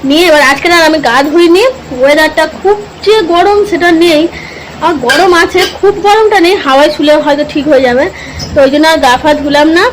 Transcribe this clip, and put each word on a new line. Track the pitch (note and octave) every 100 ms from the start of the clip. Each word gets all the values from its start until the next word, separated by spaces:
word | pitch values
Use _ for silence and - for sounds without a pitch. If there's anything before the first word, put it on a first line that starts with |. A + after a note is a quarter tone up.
নিয়ে | C4+ D4+ F4+
এবার | D4+
আজকে | C4+ C#4 F4
আর | F4 D#4+
আমি | D#4
গা | C4 B3
ধুইনি, | C#4+ D#4+ E4+ F4 B4+ C5 - B3
ওয়েদারটা | C4+ D4+ D#4 D#4 D#4
খুব | - F#4+ G#4 - -
যে | - A4
গরম | E4 E4+ G4 G#4 G4+
সেটা | E4 F4
নেই, | D#4+ E4+ D4+ E4+ - - - - -
আর | D#4
গরম | D#4+ A#3 D4 F#4+
আছে, | E4+ F#4 F4+ G4 -
খুব | G4 G4+ G4+
গরমটা | G#4 G#4+ G4+
নেই, | E4+ G4
হাওয়ায় | D4 C4+ D4+ D4+
শুলে | D4
হয়তো | D4+ D4 C#4+ D4
ঠিক | D4+ C#4+
হয়ে | C4+
যাবে, | C4 B3 E4+ - - - -
তো | D4+
ওই | C4+
জন্য | D4 D#4
আর | D#4+
গা | C4 B3+
ফা | D4+
ধুলাম | D4 C#4+ C#4+ D4+
না। | E4 A#4+